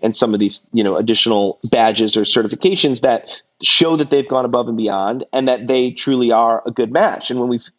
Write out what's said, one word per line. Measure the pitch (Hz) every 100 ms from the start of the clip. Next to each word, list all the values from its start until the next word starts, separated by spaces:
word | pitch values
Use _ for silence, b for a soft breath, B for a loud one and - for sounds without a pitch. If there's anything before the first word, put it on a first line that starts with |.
and | 110 107
some | 113
of | 104
these, | 101 - -
you | 117
know, | 101 87
additional | 113 110 117 104 101 - 117
badges | 120 113 110 110 110
or |
certifications | 101 123 110 - 185 190 151 123
that | 127 113 - B _ _
show | - - 165 160
that | 143
they've | 143 135
gone | 131 123
above | 123 120
and | 113
beyond | 107 98 98 127 -
and | 131 131
that | 123 120
they | 131 127
truly | 120 - 131 120
are | 113 117 113 -
a |
good | 117 113
match. | 143 202 101 -
And | 123
when | 123
we've | 120 -